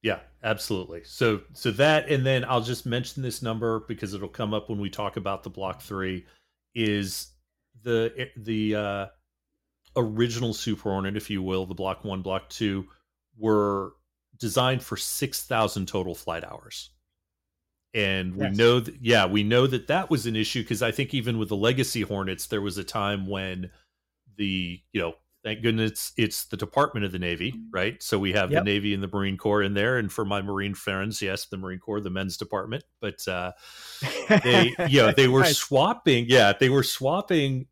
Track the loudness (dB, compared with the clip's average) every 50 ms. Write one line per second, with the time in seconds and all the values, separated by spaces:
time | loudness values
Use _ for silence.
0 | 0 -2 -2 -2 -6 -20 _ _ -4 -4 -4 -2 -2 -4 -4 -4 -4 -8 -12 -16
1 | -16 -16 -4 0 2 2 2 0 -4 -14 -20 -4 -4 -4 2 4 4 4 4 4
2 | 2 2 0 0 2 2 0 0 0 0 0 0 0 -2 -6 -6 -4 -4 -2 -2
3 | -4 -6 -8 -6 -6 -6 -6 -6 -4 -4 -4 -2 0 -2 -2 -2 -4 -8 -8 -8
4 | -6 -8 -6 -8 -8 -10 -6 -6 -4 -2 -2 -2 -2 -4 -6 -4 -4 -6 -4 -4
5 | -6 -4 -4 -4 -4 -4 -4 -4 -8 -12 -10 -8 -8 -8 -8 -8 -10 -10 -6 -4
6 | -4 -4 -4 -6 -8 _ _ _ _ _ _ _ _ _ _ -2 0 0 2 0
7 | -2 -4 -6 -8 -10 -12 _ _ _ _ _ _ _ _ _ -12 _ 0 0 2
8 | 0 0 -2 -6 -10 -10 _ -14 -6 -4 -2 0 0 0 0 0 -2 -2 -4 -4
9 | -6 -8 _ _ _ _ _ _ _ _ _ _ _ _ _ _ _ _ _ -2
10 | -2 0 2 2 2 2 2 -2 -4 -4 -4 -4 -4 -4 -4 -2 -2 -2 -2 -2
11 | -2 -2 -4 -6 -6 -4 -6 -4 -2 -2 -2 -2 -2 -4 -6 -6 -4 -4 -4 -6
12 | -6 -6 -6 -6 -4 -2 -4 -4 -4 -8 -6 -2 -2 0 0 -2 -6 -8 _ _
13 | _ _ _ _ _ _ _ -4 2 4 4 4 4 2 0 -2 -4 -6 -10 _
14 | _ _ _ _ _ _ _ _ -6 -2 0 2 2 2 2 0 -2 -6 -8 -6
15 | -6 -6 -4 -4 -4 -4 -4 -8 -6 -2 0 2 2 2 0 -2 -6 -4 -4 -4
16 | -4 -4 -6 -8 -8 -8 -8 -8 -8 -10 -14 -18 -18 -16 -16 -16 -16 -16 _ _
17 | _ _ _ _ _ _ _ _ _ _ _ _ _ _ _ _ _ _ -2 0
18 | 2 2 2 0 -2 -4 -4 -2 -2 0 4 6 6 6 6 4 2 -2 -10 -6
19 | 2 4 6 6 6 4 4 2 2 4 4 4 4 4 2 -2 -2 0 0 0
20 | 2 0 0 0 0 -2 -2 0 -2 -2 -2 -4 -4 -4 -2 0 0 -2 0 -2
21 | -4 -2 -2 -4 -2 -2 -2 -2 -2 -2 -2 2 2 2 2 2 0 -2 -2 -4
22 | -4 -4 -4 -4 -4 -4 -6 -8 -8 -6 -4 -4 -4 -4 -6 -6 -10 -6 -4 -2
23 | -2 -2 -2 -4 -4 -6 -6 -6 -6 -6 -6 -8 -10 -12 -12 _ _ _ _ _
24 | _ _ _ _ _ _ _ -6 -4 -2 -2 -2 -4 -6 -8 -12 _ _ -4 -2
25 | -2 -2 -4 _ _ _ _ _ _ -8 -6 -2 0 0 0 2 0 -2 -2 -6
26 | -10 -8 -2 0 0 0 0 -6 -8 _ -8 -8 -8 -2 2 2 2 2 0 -4
27 | -4 -4 -4 -4 -2 -2 -2 -2 -4 -6 -6 -8 -14 -8 -4 -2 -2 -2 -4 -6
28 | -4 -2 -2 0 0 2 2 2 2 2 0 0 2 2 0 0 0 0 -2 -2
29 | -4 -4 -2 -2 -2 -2 -2 -2 0 2 2 2 2 2 2 0 2 2 2 0
30 | -2 -4 -4 -4 -4 -2 -2 -2 -2 -4 -4 -4 -4 -4 -6 -6 -6 -4 -4 -2
31 | -4 -4 -4 -4 -4 -4 -4 -4 -6 -8 -10 -10 -8 -8 -10 -10 -8 -6 -6 -4
32 | -4 -4 -4 -4 -4 -6 -6 -8 -8 -6 -6 -6 -6 -6 -8 -10 -10 _ _ _
33 | -8 -8 -8 -6 -6 -6 -4 -4 -4 -6 -8 _ -20 -20 -20 -20 -18 -18 -12 -8
34 | -8 -8 -6 -8 0 4 4 4 6 6 6 6 6 4 2 -2 0 4 6 8
35 | 8 8 8 8 6 8 8 6 6 6 4 2 0 2 4 4 4 4 2 2
36 | _ 4 4 4 4 6 8 8 8 8 6 6 4 4 6 4 2 2 -2 0
37 | 0 0 0 0 0 2 2 2 2 2 -2 -4 -6 _